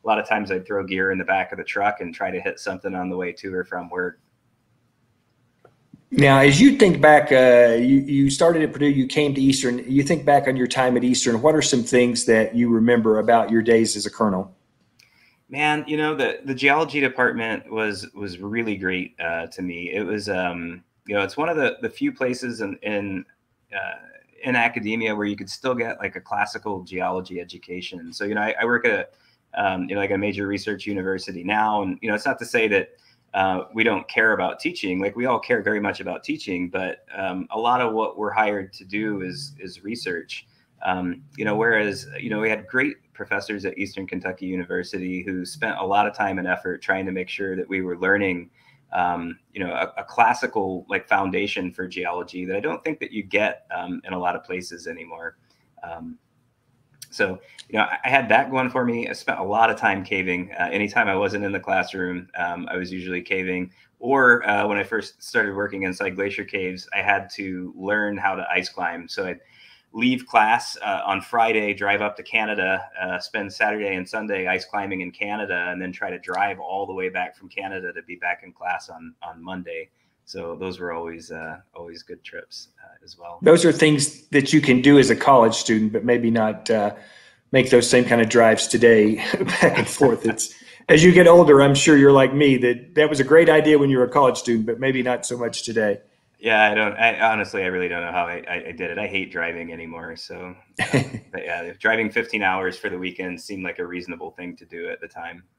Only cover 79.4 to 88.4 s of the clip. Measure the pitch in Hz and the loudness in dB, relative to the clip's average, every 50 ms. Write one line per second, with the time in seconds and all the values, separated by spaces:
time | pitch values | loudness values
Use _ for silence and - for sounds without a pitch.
79.4 | 85 90 92 90 90 85 82 82 80 _ _ _ _ _ _ _ _ - - 92 | -14 -12 -12 -12 -12 -12 -14 -14 -14 _ _ _ _ _ _ _ _ -18 -14 -14
80.4 | 87 85 82 76 92 92 87 87 90 87 85 82 85 85 82 82 80 - 82 80 | -12 -12 -12 -10 -10 -10 -10 -10 -10 -10 -8 -8 -10 -12 -14 -16 -16 -16 -14 -14
81.4 | 82 80 82 87 _ _ _ 90 85 85 82 82 - _ 87 82 _ - - 87 | -14 -14 -16 -16 _ _ _ -20 -18 -18 -18 -20 -18 _ -20 _ _ -18 -18 -18
82.4 | - _ - - - _ _ _ - - - _ _ - - _ - - - - | -18 _ -20 -20 -20 _ _ _ -20 -20 -20 _ _ -20 -20 _ -18 -18 -14 0
83.4 | - 151 165 165 170 165 147 139 160 151 151 139 143 - - - _ _ - 143 | 6 6 6 8 6 4 4 4 4 4 4 2 0 -4 -6 -12 _ _ 0 0
84.4 | 139 - 156 156 143 135 127 127 123 143 147 143 127 117 113 - - 143 135 127 | 2 4 2 4 4 4 2 6 8 8 8 8 8 6 2 2 4 6 8 8
85.4 | 113 113 107 - - - 113 107 110 107 107 104 101 123 120 120 117 117 113 117 | 8 6 2 0 0 0 2 2 2 0 -2 -2 2 2 2 2 2 0 2 2
86.4 | 110 110 107 - - - 113 107 104 104 - - - - - - - - _ _ | 0 0 -2 -6 -2 -2 0 0 0 -2 -4 -8 -20 -20 -20 -20 -20 -20 _ _
87.4 | _ _ - 131 123 131 131 120 117 - - 123 123 - 120 117 113 110 120 120 | _ _ 2 2 4 6 6 6 6 6 4 4 4 4 4 4 4 4 6 6